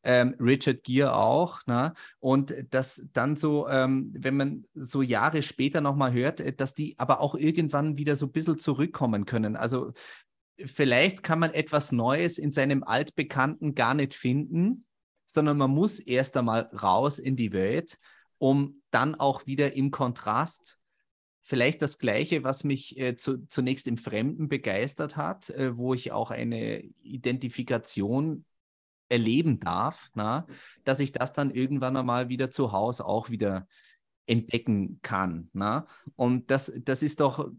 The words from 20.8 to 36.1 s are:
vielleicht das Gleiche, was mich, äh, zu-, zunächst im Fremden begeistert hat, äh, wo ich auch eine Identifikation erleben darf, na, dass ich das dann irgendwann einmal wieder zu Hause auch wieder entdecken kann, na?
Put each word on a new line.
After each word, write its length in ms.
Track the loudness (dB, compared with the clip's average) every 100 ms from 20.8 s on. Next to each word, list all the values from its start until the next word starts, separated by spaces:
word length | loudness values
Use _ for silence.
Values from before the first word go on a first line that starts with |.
| _ _ _ _ _ _
vielleicht 400 | -4 2 2 2
das 160 | -4 -2
Gleiche, 460 | 0 0 0 0
was 220 | -2 -2
mich, 340 | -2 -2 -6 -6
äh, 160 | -4
zu-, 320 | -2 -4 -4 -4
zunächst 400 | -2 -2 -2 -4
im 80 | -4
Fremden 520 | -4 -2 -2 -2 -4
begeistert 680 | -2 -2 -2 -2 -4 -6
hat, 340 | -6 -6 -8 -12
äh, 280 | -4 -4 -2
wo 160 | -2
ich 180 | -2 -4
auch 180 | -6 -4
eine 520 | -4 -4 -4 -6 -6 -10 _
Identifikation 1400 | -14 -6 -4 -4 -4 -8 -2 -2 -2 -4 0 0 -2 -4 _ _ _ _ _ _ _
erleben 500 | 0 2 2 2 0
darf, 500 | 0 -2 -2 -4 -12
na, 320 | -6 -2 -2 -6 -18 -20 -8
dass 160 | -2 0
ich 120 | 0
das 220 | -2 -4
dann 180 | -2 -2
irgendwann 460 | 0 0 0 0 -2
einmal 320 | 0 0 -2
wieder 220 | -2 -2
zu 200 | 0 0
Hause 340 | 0 0 -2
auch 240 | -2 -2 -2
wieder 380 | -2 0 0 -6 _ _ _ _ _
entdecken 760 | 2 2 2 -4 0 0 0 -6
kann, 480 | -4 -2 -2 -4 -8
na? 320 | -4 -2 -2 -6 -20 -20